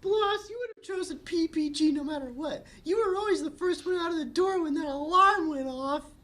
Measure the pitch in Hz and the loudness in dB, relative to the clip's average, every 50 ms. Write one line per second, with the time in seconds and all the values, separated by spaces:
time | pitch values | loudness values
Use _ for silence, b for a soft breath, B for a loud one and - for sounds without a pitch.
0 | - 381 403 427 427 403 415 415 415 415 427 480 494 494 440 - - - 381 370 | 2 2 2 4 4 2 0 -2 -4 -8 -10 -10 -8 -10 -10 -14 -12 -8 -6 -6
1 | 359 - 311 262 - - 339 339 330 320 - 320 302 294 294 285 311 311 294 294 | -4 -6 -8 -12 -10 -4 -2 0 0 0 0 0 -2 0 0 2 2 2 2 2
2 | 294 277 311 294 269 254 240 247 311 294 - - - B B B B 302 359 440 | -2 -2 -4 -4 -6 -6 -8 -6 -6 -6 -6 -8 -10 B B B B -2 0 2
3 | 453 403 370 381 415 427 381 302 294 311 294 - - 359 349 - - 349 359 359 | 2 2 2 0 2 2 2 2 0 -4 -6 -2 0 0 0 0 0 -2 0 0
4 | 339 330 339 320 302 - - - 370 381 381 370 330 311 285 302 320 294 277 285 | 0 0 -2 -2 -4 -4 0 0 2 2 2 0 0 0 0 -2 -2 -2 -4 -4
5 | 285 311 339 359 381 392 427 403 330 320 302 277 262 262 254 254 269 269 285 302 | -4 2 4 6 6 6 6 4 2 0 -2 -2 -4 -4 -4 -4 -4 -2 -2 -4
6 | 294 - - - | -4 -8 -20 -20